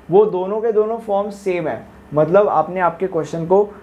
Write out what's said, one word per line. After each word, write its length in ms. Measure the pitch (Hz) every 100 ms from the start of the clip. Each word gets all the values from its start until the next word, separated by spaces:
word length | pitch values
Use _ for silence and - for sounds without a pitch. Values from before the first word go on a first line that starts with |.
| -
वो 140 | 185 214
दोनों 340 | 180 185 214
के 100 | 233
दोनों 240 | 208 214 226
फॉर्म 300 | 208 196 214
same 380 | 202 190 175 156
है। 180 | 113 - - -
मतलब 340 | 147 156 196 208
आपने 320 | 151 156 180
आपके 260 | 170 170 185
question 380 | 170 151 165 165
को 220 | 190 202 -